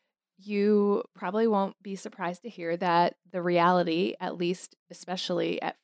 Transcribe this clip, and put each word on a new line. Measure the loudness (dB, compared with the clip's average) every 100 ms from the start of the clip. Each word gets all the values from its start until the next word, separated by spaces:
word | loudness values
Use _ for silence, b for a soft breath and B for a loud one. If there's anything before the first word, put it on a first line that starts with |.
| _ _ _ _
you | -4 0 4 4 4 0 -2
probably | _ -4 0 2
won't | 2 0 -6
be | -12 -12
surprised | -12 -8 -8 -8
to | -14
hear | -10 -6 -2
that | 2 4 4 0 _
the | -4
reality, | 0 4 4 4 2 0 -2 -4
at | -8 -4
least | -4 -4 -8 _ _
especially | -18 -10 -8 -4 -2 -2 -4
at | -6 -10